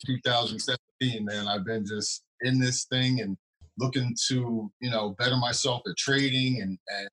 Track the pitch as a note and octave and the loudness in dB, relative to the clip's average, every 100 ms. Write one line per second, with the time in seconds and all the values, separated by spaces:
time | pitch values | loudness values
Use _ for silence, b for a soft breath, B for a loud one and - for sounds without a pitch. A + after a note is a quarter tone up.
0 | - B2 B2+ A#2+ A2+ G#2+ - B2 - _ | -2 -2 2 2 0 -2 -4 -4 -6 _
1 | B2+ A2+ G#2 G#2 G#2 G2+ F#2+ A2+ G2+ G#2+ | -2 0 -2 -2 -2 -2 -2 -2 -2 -4
2 | G2 - - _ B2 C3 B2+ B2 - B2+ | -4 -6 -10 _ 2 4 4 0 0 2
3 | B2+ B2+ G2+ F#2+ _ _ - - B2+ C3+ | 4 2 0 -6 _ _ -18 -4 -2 0
4 | B2 A#2 - B2+ A#2+ A2+ G#2 - B2 A2+ | 0 0 0 0 0 -2 -4 -6 -2 -2
5 | G#2 F#2+ B2 B2+ A#2+ A#2+ C3+ B2+ - E2+ | -2 0 2 2 2 0 0 -2 -4 -4
6 | - C3+ C#3 C3 B2+ B2+ F#2+ F#2 - G2+ | 2 2 2 2 2 0 -2 -6 -8 -10
7 | G2+ | -10